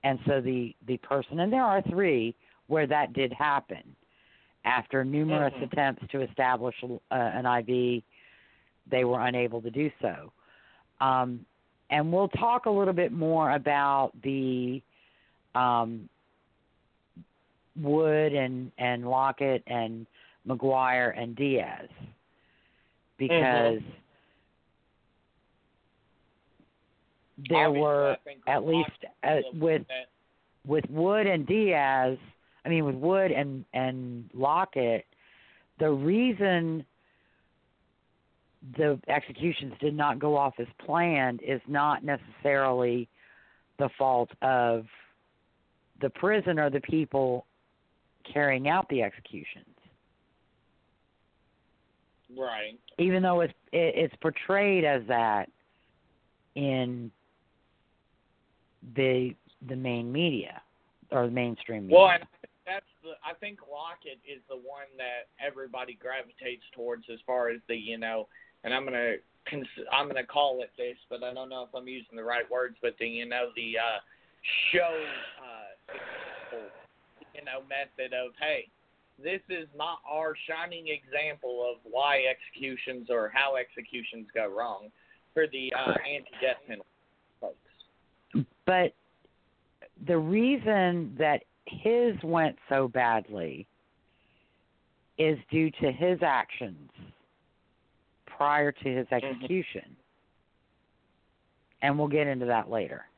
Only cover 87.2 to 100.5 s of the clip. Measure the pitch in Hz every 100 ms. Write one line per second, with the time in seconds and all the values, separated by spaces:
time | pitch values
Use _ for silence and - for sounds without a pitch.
87.2 | _ _ 104 - _ _ - _ _ _
88.2 | _ - 127 _ - 185 175 _ _ _
89.2 | _ _ _ _ _ _ - - 147 170
90.2 | 156 208 247 277 214 208 180 175 147 135
91.2 | 151 147 - _ - - 220 233 240 196
92.2 | 160 165 156 - - 139 131 127 120 113
93.2 | 101 104 82 69 101 _ _ _ _ _
94.2 | _ _ _ _ _ _ _ _ _ -
95.2 | 160 147 - 160 160 - 143 123 175 180
96.2 | 165 131 - - 117 82 71 - - -
97.2 | _ _ _ _ _ _ _ _ _ _
98.2 | - - 147 147 147 139 135 127 123 127
99.2 | 135 127 131 185 165 - - - _ _
100.2 | _ _ _